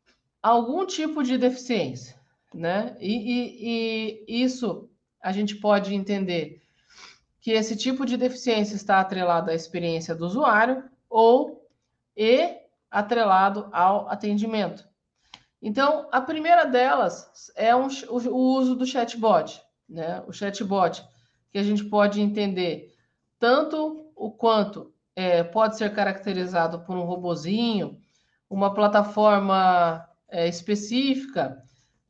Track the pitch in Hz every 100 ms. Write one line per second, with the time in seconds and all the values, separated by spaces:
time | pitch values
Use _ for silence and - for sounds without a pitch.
0 | _ _ _ _ 214 240 233 320 381 311
1 | 311 302 247 254 247 254 - 233 143 127
2 | - - _ _ _ 147 165 190 240 -
3 | 185 233 214 247 240 - 226 226 226 220
4 | 220 - - 226 254 254 226 165 - _
5 | _ _ 180 196 208 - 208 202 196 202
6 | 190 202 190 170 151 - _ _ _ -
7 | - _ _ _ - 220 220 208 262 262
8 | 247 247 254 254 247 220 208 202 - 190
9 | 185 185 175 170 165 165 - 185 170 165
10 | 165 170 170 220 262 214 240 262 - _
11 | _ 220 226 254 302 - _ _ _ _
12 | _ - 220 262 349 - _ _ _ 202
13 | 208 233 214 185 196 208 208 160 185 202
14 | - 202 214 208 226 220 175 - - _
15 | _ _ _ - _ _ 214 214 285 302
16 | - 247 262 311 320 349 294 247 254 285
17 | 185 - - - - - 220 247 269 269
18 | - 247 240 254 254 262 254 247 254 262
19 | 233 240 220 175 - - _ _ _ 165
20 | 160 180 185 - 202 196 196 196 170 -
21 | - _ _ _ _ 202 208 208 208 208
22 | 202 208 208 208 202 185 175 156 - _
23 | _ _ _ _ 233 269 302 311 311 -
24 | - - 214 - 233 220 196 160 - _
25 | _ - 185 170 170 220 220 214 208 208
26 | 214 247 208 185 180 180 165 170 180 180
27 | 175 180 175 160 160 214 233 208 147 -
28 | _ _ _ _ _ 196 196 202 208 208
29 | 208 214 214 202 196 190 185 180 170 160
30 | - _ _ 175 170 170 - 208 208 247
31 | 277 262 - 175 139 - - _ _ _
32 | _